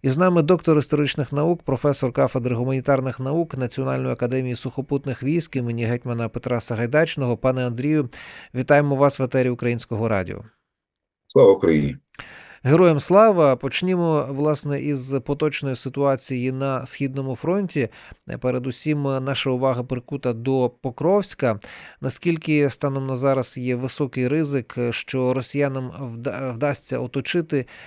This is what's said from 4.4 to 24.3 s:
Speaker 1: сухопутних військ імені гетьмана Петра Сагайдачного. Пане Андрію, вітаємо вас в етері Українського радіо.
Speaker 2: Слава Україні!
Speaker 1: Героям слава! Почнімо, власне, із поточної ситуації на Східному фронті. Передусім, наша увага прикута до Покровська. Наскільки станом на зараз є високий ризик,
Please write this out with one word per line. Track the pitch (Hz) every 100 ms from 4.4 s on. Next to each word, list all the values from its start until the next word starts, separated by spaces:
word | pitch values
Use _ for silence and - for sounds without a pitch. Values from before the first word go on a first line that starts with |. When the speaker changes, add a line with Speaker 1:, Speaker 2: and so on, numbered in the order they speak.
| 127
Speaker 1:
сухопутних | 120 131 - 131 139 139 123
військ | 131 165 156 135
імені | 120 117
гетьмана | 113 123 127 117 117
Петра | 113 - 120
Сагайдачного. | - 110 117 147 160 - 127 117
Пане | 131 127 123
Андрію, | 117 139 156 127 - - - -
вітаємо | 123 131 147 147 135
вас | 143 -
в |
етері | 131 135 127
Українського | 120 123 117 - 98 113
радіо. | 104 90 - 110 _ _ _ _ _ _ _ _
Speaker 2:
Слава | 135 117
Україні! | 98 92 78 71 - _ - - - - -
Speaker 1:
Героям | 131 156 180 151
слава! | - 190 220 185 147 127
Почнімо, | 139 - 180 185 170 156 131
власне, | 139 151 147 147 143
із | 139 139 127 135
поточної | 127 143 156 - 139 127
ситуації | 135 135 139 135 - 127 123
на | 131 135 131 120
Східному | - 139 135 135 127
фронті. | 156 190 190 - 117 - - - - 120
Передусім, | 127 127 131 123 156 147
наша | 139 135 131 135 139
увага | 127 135 123
прикута | 123 123 - 143 135
до | 117 120 131 123 -
Покровська. | 135 - 151 202 190 - 127 104 - - - -
Наскільки | 135 - 170 165 160 151 143
станом | - 143 135 135
на | 131
зараз | 139 135 123 -
є | 123 123
високий | 131 - 139 131
ризик, | 123